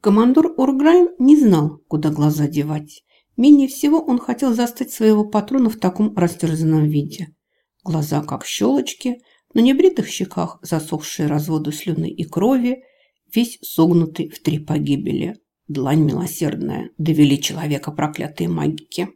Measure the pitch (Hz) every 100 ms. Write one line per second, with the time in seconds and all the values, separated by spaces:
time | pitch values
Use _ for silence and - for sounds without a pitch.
0 | 220 208 240 269 330 - 262 269 302 359
1 | 349 - 262 302 240 170 151 - _ 156
2 | 156 151 151 151 143 156 147 151 151 -
3 | _ _ _ - 262 294 269 - 294 320
4 | 320 240 - 240 269 226 240 240 254 -
5 | 220 214 208 214 208 262 233 - 185 185
6 | 214 196 175 170 165 160 160 156 151 151
7 | 143 - 170 _ _ _ _ _ - 160
8 | 151 151 151 - - - 208 277 247 -
9 | 254 247 _ _ _ - 240 269 370 330
10 | - - 190 - 165 - - 160 156 156
11 | - - 151 151 151 156 151 151 - 160
12 | 160 - 160 - 208 262 247 254 _ _
13 | _ _ _ 220 240 - - - 160 170
14 | 160 156 151 - - 151 - 151 147 143
15 | 147 143 170 214 _ _ _ 139 131 151
16 | 147 123 175 - 156 - - - - _
17 | 156 151 147 143 - 180 156 143 - 147
18 | 151 151 151 - 170 165 151 156 - -
19 | 185